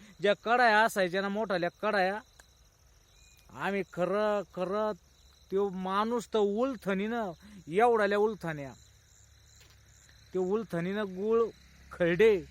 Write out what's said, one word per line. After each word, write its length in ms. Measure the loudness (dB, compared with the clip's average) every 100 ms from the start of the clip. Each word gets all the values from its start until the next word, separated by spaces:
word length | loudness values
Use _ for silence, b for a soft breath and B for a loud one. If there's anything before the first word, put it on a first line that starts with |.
| B B
ज्या 120 | 0 0
कढाया 340 | 0 4 4 6
असायच्या 400 | 2 2 -2 -2
ना, 60 | -4
मोठाल्या 400 | -4 -2 -2 -2 -4
कढाया, 360 | -2 0 0 -2 -10 _ -20 _ _ _ _ _ _ _ -20 _ -20 -8
आम्ही 260 | -4 -4 -6
खरं 500 | -4 -2 0 0 -2 -4
खरं 380 | -6 -4 -2 -4 -6 _ _ -20 _ -6
त्यो 180 | -2 -2
माणूस 580 | -4 -2 -2 0 -2 -2
तर 40 | 0
उलथणीनं, 920 | 0 0 -2 -2 -4 -2 -2 -4 -6 -8 B -20 -4
एवढाल्या 480 | 2 4 4 2 2
उलथण्या, 540 | 2 0 -8 -8 -10 -16 -20 -20 _ _ -20 -20 -20 -20 -20 -20 _ -20 -20 -20 -8
त्यो 100 | -4
उलथणीनं 720 | -2 -2 -2 -4 -4 -4 -6 -4
गुळ 280 | 0 0 0 -6 -20 -20 -12
खरडे 440 | 0 2 6 6 4 -2